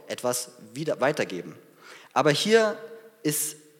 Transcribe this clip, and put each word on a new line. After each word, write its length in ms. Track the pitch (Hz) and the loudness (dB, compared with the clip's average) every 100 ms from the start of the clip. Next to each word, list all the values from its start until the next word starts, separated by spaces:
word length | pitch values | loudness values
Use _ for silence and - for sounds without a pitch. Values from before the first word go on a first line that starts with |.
| - | -12
etwas 420 | 107 127 123 - - 110 | -4 -2 -2 -6 -14 -14
wieder 260 | 117 156 - | -6 -4 0
weitergeben. 560 | 127 151 101 92 78 78 - - - - - | 0 0 -2 -6 -10 -16 -20 -20 -20 -20 -4
Aber 200 | 123 139 | 2 4
hier 460 | 143 202 226 220 - - - - - | 2 4 6 4 0 -10 -18 -20 -6
ist, 320 | 156 147 - - - - | -2 -2 -4 -8 -18 -20